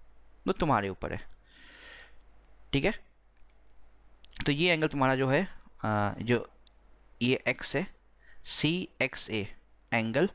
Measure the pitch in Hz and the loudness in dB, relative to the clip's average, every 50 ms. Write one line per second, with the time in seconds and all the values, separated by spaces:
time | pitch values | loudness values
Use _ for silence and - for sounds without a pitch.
0 | - - - - - - - - - - 190 - 180 170 - 110 101 98 92 - | -20 -20 -20 -20 -20 -20 -18 -6 -2 -2 0 0 2 2 4 2 2 0 -4 -4
1 | - - - 87 - - - - - - - - - - - - - - - - | -6 -6 -6 -6 -8 -10 -16 -18 -20 -20 -20 -20 -20 -20 -20 -20 -20 -20 -20 -20
2 | - - - - - - - - - - - - - - - 139 135 185 226 - | -20 -20 -20 -20 -20 -20 -20 -20 -20 -20 -20 -20 -6 -2 0 2 2 2 0 -2
3 | - - _ _ _ _ _ - - - - - - - - - - - - - | -6 -16 _ _ _ _ _ -20 -20 -20 -20 -20 -20 -20 -20 -20 -20 -20 -20 -20
4 | - - - - - - - - - - 143 143 165 180 175 156 156 156 - 143 | -20 -20 -20 -20 -20 -14 -8 -4 -2 0 0 2 2 2 4 4 2 0 2 2
5 | 135 131 135 131 135 131 131 151 196 190 - - - - - - - 110 107 104 | 2 4 4 4 2 2 2 2 2 0 -4 -12 -18 -20 -12 -6 -2 0 0 2
6 | 104 101 - - 101 113 120 113 - - - - - - - - - - - - | 2 0 -2 -2 0 2 2 2 0 -2 -12 -20 -20 -20 -20 -20 -20 -20 -20 -20
7 | - - - - 120 123 127 - - 123 127 - - - - 139 185 - - - | -20 -20 -8 -2 0 2 2 0 0 -2 -4 -4 -4 -4 -2 -2 -2 -4 -8 -16
8 | _ _ _ - - - - - - - - - - 147 165 180 185 - - - | _ _ _ -20 -20 -20 -18 -14 -8 -4 0 2 2 2 2 0 -2 -6 -4 -2
9 | 131 131 - - - - 107 110 98 95 - - - - - - _ _ - 117 | -2 -2 -2 -4 -8 -4 -4 -4 -4 -4 -8 -14 -18 -20 -20 -20 _ _ 0 0
10 | 113 113 113 135 165 208 - | 0 2 2 2 2 2 0